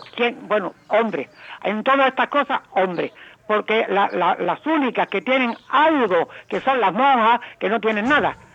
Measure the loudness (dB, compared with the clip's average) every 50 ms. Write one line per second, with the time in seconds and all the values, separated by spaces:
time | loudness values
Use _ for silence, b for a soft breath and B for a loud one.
0 | -2 -6 -4 -2 -2 -2 -2 -6 -4 -2 -2 -2 -2 -4 -8 _ _ 0 0 0
1 | 0 0 -2 -6 -8 B B B B B B B -6 -4 -4 -2 0 2 2 4
2 | 2 2 2 0 -2 0 0 0 0 0 -4 -6 -6 _ -2 0 0 0 -2 -4
3 | -6 -6 B B B B B B _ -2 -2 -2 0 0 0 0 0 0 0 0
4 | 0 0 0 0 0 0 0 0 -2 -4 -4 -4 -2 -2 0 0 0 0 -2 -2
5 | -2 -2 -4 -4 -2 -2 0 0 0 -2 -4 -8 -6 -2 2 2 4 4 4 2
6 | 2 2 2 0 0 B B B B -8 -8 -4 -2 -2 0 2 0 0 2 2
7 | 2 4 4 4 4 4 2 2 B B B -6 -4 -2 -2 -2 -2 -2 -2 -2
8 | 0 2 2 2 2 -2 -4 b b b